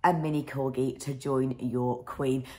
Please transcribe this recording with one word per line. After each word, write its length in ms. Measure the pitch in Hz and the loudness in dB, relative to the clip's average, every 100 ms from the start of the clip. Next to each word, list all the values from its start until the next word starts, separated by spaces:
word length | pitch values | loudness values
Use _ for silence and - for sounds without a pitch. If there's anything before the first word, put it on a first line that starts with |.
| 175 | 6
a 80 | |
mini 280 | 170 156 151 | 4 2 0
corgi 560 | 139 135 135 127 131 - | 0 -2 -2 0 -2 -2
to 140 | - | -6
join 440 | 135 143 135 131 131 | -4 0 2 2 0
your 420 | 123 123 123 123 - | -2 0 0 -2 -6
queen. 400 | - 139 131 127 | -2 0 0 -2